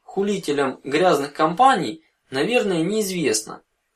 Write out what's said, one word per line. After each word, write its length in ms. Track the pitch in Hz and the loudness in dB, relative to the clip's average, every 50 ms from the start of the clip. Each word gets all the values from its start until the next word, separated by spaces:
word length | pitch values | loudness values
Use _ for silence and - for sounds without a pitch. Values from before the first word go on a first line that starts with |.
| _ | _
хулителям 760 | - - 190 202 202 202 175 - - 143 143 139 131 131 - - | -10 -4 -2 -2 0 -2 -2 -2 -2 -2 0 0 -2 -2 -6 -8
грязных 480 | 139 135 165 185 180 160 143 139 143 - | -2 0 2 4 4 4 2 0 -4 -4
компаний, 720 | - 160 160 175 175 254 269 262 196 151 110 104 - _ _ _ _ _ - | -2 -2 0 2 4 4 4 4 4 0 -4 -8 -10 _ _ _ _ _ -8
наверное, 520 | 127 135 151 202 247 247 220 202 185 165 | -4 -2 0 0 2 0 0 0 0 0
неизвестно, 800 | 160 185 214 220 208 185 185 175 156 123 110 - - - - - _ _ _ _ _ _ _ | 0 0 0 -2 -2 -2 -2 -2 0 0 0 -2 -4 -8 -14 -18 _ _ _ _ _ _ _